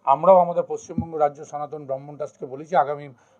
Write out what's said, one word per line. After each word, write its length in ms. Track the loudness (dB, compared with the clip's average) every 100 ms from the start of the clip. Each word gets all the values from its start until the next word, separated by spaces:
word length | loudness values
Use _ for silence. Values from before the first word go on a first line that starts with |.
| 0
আমরাও 320 | 2 8 8
আমাদের 200 | 6 0 -4
পশ্চিমবঙ্গ 440 | -6 -8 -8 -6 -2
রাজ্য 240 | -2 -2
সনাতন 380 | -14 -10 -10 -10 -8
ব্রাহ্মণ 260 | -10 -10 -12
ট্রাস্টকে 300 | -12 -12 -14
বলেছি, 280 | -14 -2 0
আগামী 300 | 0 -2 -10 -20 _